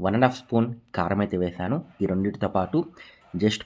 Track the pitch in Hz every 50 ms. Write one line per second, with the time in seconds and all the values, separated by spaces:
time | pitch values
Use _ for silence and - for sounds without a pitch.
0 | 90 95 101 117 131 127 123 - - - 120 117 113 113 117 - - _ - -
1 | 87 87 98 101 101 98 - 90 90 87 85 - 90 95 131 151 87 - - -
2 | 98 92 92 95 95 104 101 - 104 92 - 98 92 90 - - 170 - - -
3 | - - - _ _ - - 87 98 107 104 - -